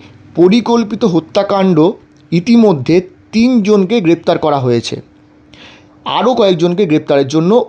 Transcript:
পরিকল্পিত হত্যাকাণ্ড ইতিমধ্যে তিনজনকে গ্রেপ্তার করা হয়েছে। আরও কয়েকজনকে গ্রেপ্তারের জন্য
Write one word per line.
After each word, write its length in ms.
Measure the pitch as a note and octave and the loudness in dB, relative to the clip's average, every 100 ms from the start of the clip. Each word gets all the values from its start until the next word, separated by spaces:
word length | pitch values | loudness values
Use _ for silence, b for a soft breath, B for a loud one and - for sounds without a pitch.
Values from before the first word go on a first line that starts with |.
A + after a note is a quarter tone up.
| B B - | B B -8
পরিকল্পিত 720 | - F3+ A#3 A#3 A#3 G#3 A3 | 0 2 2 0 0 -2 -2
হত্যাকাণ্ড 840 | A3+ E3+ D#3+ G#3 G3 G3 F#3+ D#3+ E3 - _ _ - | -2 -2 -4 -4 -2 0 0 2 2 -2 _ _ -6
ইতিমধ্যে 720 | E3 F3 A#3 G#3+ D#3 B2 E3+ F3+ - _ | -4 2 4 4 2 0 -2 -2 -10 _
তিনজনকে 680 | G#3+ A#3+ B3 G3 G#3 F3+ A#3 | -2 0 0 0 0 0 0
গ্রেপ্তার 380 | E3 E3 - E3 | 0 -2 0 -2
করা 200 | D#3+ C#3 | 0 -2
হয়েছে। 420 | B2+ A#2+ - - - _ _ _ _ B B B B B | 0 -2 -4 -10 -14 _ _ _ _ B B B B B
আরও 300 | - C#3+ G#3 | -8 -2 -2
কয়েকজনকে 520 | A#3+ G3+ F3 F3 F3 F#3+ | 0 0 2 0 0 0
গ্রেপ্তারের 420 | D3+ D3+ C#3+ C3 | -2 0 0 0
জন্য 360 | D3+ E3 A#3 | -2 0 0